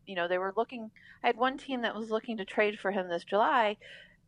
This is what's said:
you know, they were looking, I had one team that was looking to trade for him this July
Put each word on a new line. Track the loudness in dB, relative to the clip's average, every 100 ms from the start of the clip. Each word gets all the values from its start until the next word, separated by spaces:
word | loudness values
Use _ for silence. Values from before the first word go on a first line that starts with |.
| -8
you |
know, | -4 0
they | 0
were | 0 -2
looking, | -2 -4 -12 -16 -20 -2
I | 0
had | 2
one | 0 0
team | -6 -2
that | -2
was | -2 -2
looking | -2 -2 -6
to |
trade | -4 2 2 2
for | -2
him | -2 -2
this | -4
July | 0 2 4 4 2 0 -12 -20 -20 _